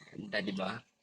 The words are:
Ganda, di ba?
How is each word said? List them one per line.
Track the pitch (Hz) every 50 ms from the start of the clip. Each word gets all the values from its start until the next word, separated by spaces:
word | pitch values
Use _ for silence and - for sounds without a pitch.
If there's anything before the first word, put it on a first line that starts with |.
| - -
Ganda, | - - 104 98 101 104 95
di | 101 95
ba? | 98 92 95 110 117 - _ _ _